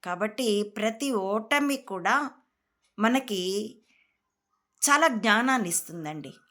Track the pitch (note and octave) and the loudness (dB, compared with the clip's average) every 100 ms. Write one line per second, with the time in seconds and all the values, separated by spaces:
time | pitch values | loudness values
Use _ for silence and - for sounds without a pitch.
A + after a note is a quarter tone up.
0 | F#3 F3 G#3 G#3+ B3 G#3 G#3 - G#3+ A3 | -6 -4 -4 -2 0 0 0 -2 -4 -2
1 | C#4+ A3+ F#3+ G#3+ A3 D4 D4 C4+ - F#3+ | -2 -2 0 -2 0 0 2 -2 -4 -4
2 | F3 C4 C#4+ - _ _ _ _ _ - | 2 2 0 -10 _ _ _ _ _ -2
3 | A3 C4 C4 G3 F3+ G3+ A3 - _ _ | 2 2 0 -4 -2 -2 -4 -12 _ _
4 | _ _ _ _ _ _ _ _ - C#4+ | _ _ _ _ _ _ _ _ 2 4
5 | D#4+ A#3 A3 G#3+ B3+ B3+ F3+ E3+ - E3+ | 4 2 2 4 4 0 0 -4 -6 -10
6 | D3+ D#3 C#3 - _ | -10 -10 -12 -18 _